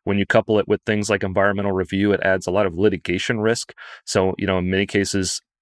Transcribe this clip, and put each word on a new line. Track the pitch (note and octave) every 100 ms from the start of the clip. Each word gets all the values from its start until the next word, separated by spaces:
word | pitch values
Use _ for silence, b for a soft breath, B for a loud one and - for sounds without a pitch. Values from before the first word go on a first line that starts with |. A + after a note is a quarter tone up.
| -
When | G2+
you | F#2+
couple | A2+ - G#2
it | G2
with | G#2 -
things | G#2 G#2
like | G2+
environmental | G2 F#2 G2+ G2+ G2+
review, | F#2+ F2+ G2 G2+
it | F#2+
adds | F#2+ F#2+ F2+
a |
lot | F#2+ G2
of | E2
litigation | G#2 F#2 - F#2 - A#2
risk. | A2 A#2 - - B B -
So, | G#2 F#2+ -
you | G2
know, | F#2
in | F2+
many | F#2+ G2
cases, | G2+ G2 G2+ F2+ - _ _